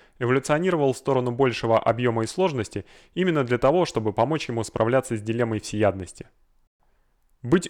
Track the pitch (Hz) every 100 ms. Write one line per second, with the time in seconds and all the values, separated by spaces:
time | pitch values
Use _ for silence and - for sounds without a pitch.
0 | _ - 120 131 135 151 185 170 139 127
1 | - 131 123 120 135 113 113 113 - 113
2 | 123 113 113 - 185 135 107 101 - -
3 | _ - 185 156 123 120 131 175 165 -
4 | 107 101 123 156 - 117 110 - 110 131
5 | - 113 107 113 117 107 - 107 104 95
6 | 90 - - _ _ _ _ _ _ _
7 | _ _ _ _ 120 175